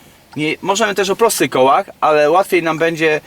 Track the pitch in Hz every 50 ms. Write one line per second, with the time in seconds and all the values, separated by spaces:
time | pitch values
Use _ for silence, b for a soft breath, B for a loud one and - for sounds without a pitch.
0 | B B B B B B - 139 151 156 - - - 180 202 196 226 208 196 208
1 | 196 185 190 - 226 220 - - 170 131 - 135 127 135 143 175 202 - - -
2 | - 151 151 151 147 147 165 185 196 - 190 175 160 165 160 151 165 165 165 151
3 | 160 156 151 147 -